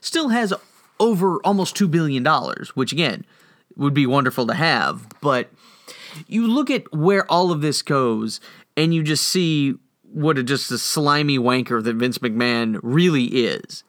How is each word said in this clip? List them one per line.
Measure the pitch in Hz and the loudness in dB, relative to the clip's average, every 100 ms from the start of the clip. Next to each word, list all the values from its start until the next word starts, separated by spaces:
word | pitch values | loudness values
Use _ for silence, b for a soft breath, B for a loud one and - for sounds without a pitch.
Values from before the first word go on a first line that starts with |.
still | - 330 285 | -6 -2 0
has | 240 208 190 - _ _ - | 0 0 -4 -8 _ _ 0
over | 226 190 190 165 | 2 2 2 2
almost | 190 196 180 - | 2 2 0 0
two | 196 | 2
billion | 165 156 131 | 2 0 0
dollars, | 139 143 65 - - 131 | 2 2 0 -8 -8 -4
which, | 123 | -2
again, | 147 147 - - b b b b - | 0 -2 -4 -12 b b b b -4
would | 143 | 0
be | 143 127 | 2 2
wonderful | 139 127 135 113 | 2 0 -2 -4
to | |
have. | 110 160 120 71 - - - | 0 0 0 -2 -4 -12 -6
But | 143 127 - _ B B B B B 156 - | -2 -2 -2 _ B B B B B -18 -6
you | 220 233 | -2 0
look | 269 277 | 0 0
at | 247 - | -4 -4
where | 156 175 196 - | 0 2 2 2
all | 170 180 | 2 2
of | 156 | 2
this | 151 135 | 0 -2
goes, | - 143 123 110 110 - B B B - | -2 0 2 0 -4 -8 B B B -2
and | 160 | 0
you | 165 | 2
just | 151 147 - | 0 0 0
see | 185 170 151 139 - _ _ _ | 0 2 2 0 -2 _ _ _
what | 151 151 139 | -2 0 0
a, | |
just | 123 135 - | 0 -2 -2
a | 120 | -4
slimy | - 160 143 147 147 135 | -4 0 2 2 2 2
wanker | 120 127 117 117 | 2 0 0 -2
that | 110 113 | 0 0
Vince | 127 120 | -2 0
McMahon | 123 110 120 117 113 107 | -4 0 0 0 -2 -4
really | 117 151 180 143 123 | 0 2 4 2 0
is. | 127 107 65 - - | 0 0 -2 -10 -18